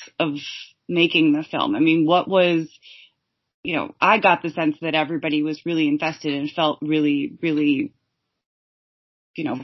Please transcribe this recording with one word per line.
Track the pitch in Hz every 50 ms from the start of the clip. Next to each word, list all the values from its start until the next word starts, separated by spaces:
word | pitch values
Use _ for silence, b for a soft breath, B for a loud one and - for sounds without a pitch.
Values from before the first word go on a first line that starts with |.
| - - _ -
of | 170 151 143 143 135 - - - - - _ _ _ -
making | 175 170 170 170 - 165 160 151
the | 147 151 156
film. | - - - - - 101
I | 120
mean, | 156 160 160 170 156
what | 156 175 180 - -
was, | 190 185 180 175 170 165 160 - - _ B B B B B B B B _ _ _ _ _ _ _ _
you | - 180 165
know, | 131 - - - _
I | - 185 220 214
got | 208 190 175 -
the | - 165
sense | - 170 160 156 147 -
that | 165 160 151
everybody | 156 156 147 170 143 165 156 151 151
was | 151 156 151 - -
really | 170 165 160 156 147
invested | 147 147 165 160 156 - - 151 139
and | 143 143 147
felt | - 175 160 151 - -
really, | 151 151 156 151 151 147 143 143 143 - - -
really, | 165 165 151 151 147 147 139 131 - - - _ _ _ _ _ _ _ _ _ _ _ _ _ _ _ _ _ _ _ _ _ _ _ _ _ _ _ _
you | 165 160
know, | 131 123 135